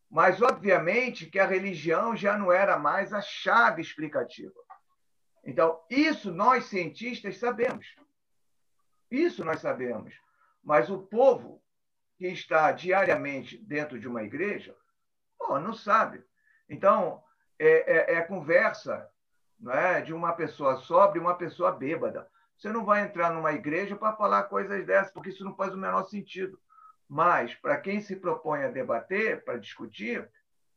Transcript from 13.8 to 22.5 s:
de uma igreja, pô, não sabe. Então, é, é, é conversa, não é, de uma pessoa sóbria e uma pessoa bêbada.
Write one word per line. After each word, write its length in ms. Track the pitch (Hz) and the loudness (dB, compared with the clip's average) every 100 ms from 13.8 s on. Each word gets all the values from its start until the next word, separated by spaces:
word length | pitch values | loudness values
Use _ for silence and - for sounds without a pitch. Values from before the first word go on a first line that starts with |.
| 151 123 | -6 -8
de 100 | 123 | -8
uma 140 | 120 | -8
igreja, 520 | 104 131 202 196 - - _ _ _ _ _ - | -8 -6 -6 -6 -10 -20 _ _ _ _ _ -10
pô, 200 | 466 143 | -4 -4
não 160 | 180 | -4
sabe. 500 | 220 208 220 208 95 - _ _ _ - | -8 0 2 2 -4 -20 _ _ _ -16
Então, 540 | 143 190 214 170 - _ _ _ - | 0 4 4 2 -4 _ _ _ 2
é, 560 | 156 160 165 165 - | 6 6 6 4 4
é, 0 | |
é 80 | 165 | 0
conversa, 840 | 170 196 147 175 214 - 139 - - _ _ _ _ _ | -2 -6 2 4 4 -2 -8 -8 -10 _ _ _ _ _
não 140 | 117 | -6
é, 280 | 135 180 170 | 0 2 0
de 140 | 127 | -2
uma 180 | 165 170 | -4 -4
pessoa 440 | 170 156 - 139 131 | -4 -6 -2 -2 -2
sóbria 440 | - 170 196 170 | 2 4 6 4
e 20 | |
uma 120 | 165 | -2
pessoa 380 | - 165 - 180 | -2 -4 -2 -2
bêbada. 560 | - 143 165 - - - _ _ | -2 -4 -4 -4 -6 -12 _ _